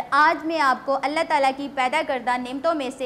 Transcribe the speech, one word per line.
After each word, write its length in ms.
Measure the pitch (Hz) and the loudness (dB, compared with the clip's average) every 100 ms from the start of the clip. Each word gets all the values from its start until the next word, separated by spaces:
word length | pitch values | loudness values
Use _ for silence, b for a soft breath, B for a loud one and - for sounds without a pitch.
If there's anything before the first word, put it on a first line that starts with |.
| - 277 | 0 4
आज 300 | 302 320 311 | 4 4 -2
मैं 140 | 330 | 2
आपको 320 | 277 247 - 277 | 2 2 0 -2
अल्लाह 280 | 277 311 320 | 0 -2 0
ताला 260 | 311 269 | 2 2
की 160 | 269 277 | 0 -6
पैदा 320 | 247 254 302 | -2 0 0
करदा 340 | 302 262 240 247 | -2 -4 -2 -2
नेमतों 340 | 247 269 330 | -4 -2 0
में 160 | 330 254 | 0 -2
से 140 | 240 | -6